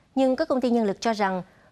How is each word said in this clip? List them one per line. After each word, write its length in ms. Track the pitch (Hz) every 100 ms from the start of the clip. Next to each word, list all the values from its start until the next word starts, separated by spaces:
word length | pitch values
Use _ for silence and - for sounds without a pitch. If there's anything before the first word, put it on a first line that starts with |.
| _
Nhưng 220 | 262 262 254
có 80 |
công 160 | 320 254
ty 100 | 247
nhân 140 | 240
lực 160 | 214 190
cho 120 | 233
rằng, 300 | 214 196 185 175 - _